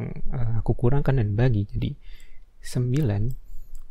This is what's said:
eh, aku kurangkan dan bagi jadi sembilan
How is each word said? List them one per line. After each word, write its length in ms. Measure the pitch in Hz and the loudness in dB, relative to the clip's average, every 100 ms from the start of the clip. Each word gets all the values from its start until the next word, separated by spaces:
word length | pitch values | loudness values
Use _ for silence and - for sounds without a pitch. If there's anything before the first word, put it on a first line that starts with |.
| 110 | -6
eh, 420 | - - 127 117 113 | 0 0 2 2 2
aku 160 | - - | 2 2
kurangkan 480 | 120 139 147 135 | 4 4 4 2
dan 160 | 107 101 | 2 2
bagi 240 | 120 104 | 2 2
jadi 320 | 101 107 - 143 - - - - - - | 0 -2 -4 -6 -12 -12 -10 -12 -14 -12
sembilan 880 | - 135 123 127 143 101 113 - - - - - - | -6 -2 0 0 2 2 0 -2 -6 -6 -6 -8 -10